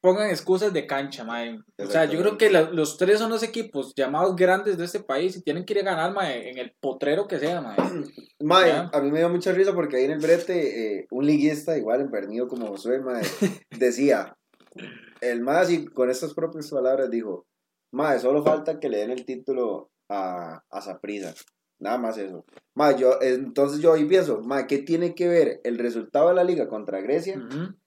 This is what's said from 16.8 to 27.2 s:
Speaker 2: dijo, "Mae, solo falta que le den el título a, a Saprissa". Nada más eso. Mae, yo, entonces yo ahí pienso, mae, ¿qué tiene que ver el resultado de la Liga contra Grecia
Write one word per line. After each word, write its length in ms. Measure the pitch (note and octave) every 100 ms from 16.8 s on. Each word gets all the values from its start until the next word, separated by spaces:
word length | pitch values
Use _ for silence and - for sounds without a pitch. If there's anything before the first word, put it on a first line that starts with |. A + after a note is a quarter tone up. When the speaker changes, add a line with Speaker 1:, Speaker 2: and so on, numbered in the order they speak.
| B2+ C3+ C3
Speaker 2:
dijo, 360 | A2+ A2 F2+ _ _ _ _ _
"Mae, 280 | B2+ D3+ C3+
solo 240 | B2 D3
falta 340 | D3+ D#3 D#3 D#3
que 100 | C3+
le 100 | G#2+
den 120 | G#2+
el 140 | B2+
título 680 | B2 B2+ - B2+ A#2 G2 - _ _
a, 540 | G2+ F#2 F2+ E2+ D#2+ _
a 100 | F#2+
Saprissa". 540 | G2 F#2 G2+ G#2 F2+ D#2 - _ _ _
Nada 180 | G2 B2
más 180 | A2+ A2
eso. 260 | G2 F2 - - _ -
Mae, 200 | D3 C3+
yo, 220 | B2+ C3
entonces 600 | C3 B2+ C3+ B2+ C#3+ D3+
yo 120 | E3
ahí 120 | D#3+
pienso, 360 | D3 F#3 D#3+ A2
mae, 280 | A2 C#3 B2+
¿qué 100 | C#3
tiene 380 | C#3+ E3 E3+ E3
que 100 | F3
ver 340 | E3+ C#3+ -
el 140 | A#2+ A#2
resultado 500 | A#2+ A2+ A2 C#3 E3
de 60 | F3+
la 80 |
Liga 240 | F3+ E3 A#2
contra 320 | A2 G2+ F#2+
Grecia 380 | G2+ D3+